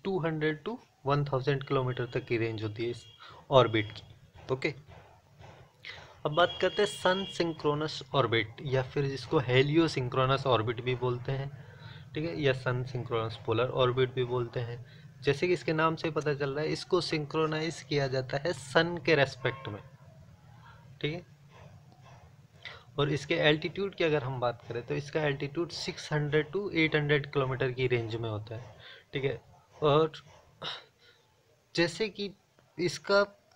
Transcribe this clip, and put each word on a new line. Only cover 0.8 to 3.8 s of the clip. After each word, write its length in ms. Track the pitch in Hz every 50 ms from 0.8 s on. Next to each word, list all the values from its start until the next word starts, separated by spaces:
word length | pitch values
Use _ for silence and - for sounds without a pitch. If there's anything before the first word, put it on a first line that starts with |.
| - _ _ _ -
one 200 | 135 143 147 143
thousand 380 | 143 139 127 127 143 139 131 -
किलोमीटर 420 | - 139 135 127 127 120 131 120
तक 200 | 117 - 123 120
की 120 | - 120
range 260 | 110 113 113 113 104 110
होती 200 | 110 107 117 117
है 60 | 120
इस 160 | 120 - - - - - - - - - - -
orbit 400 | 147 131 120 113 110 110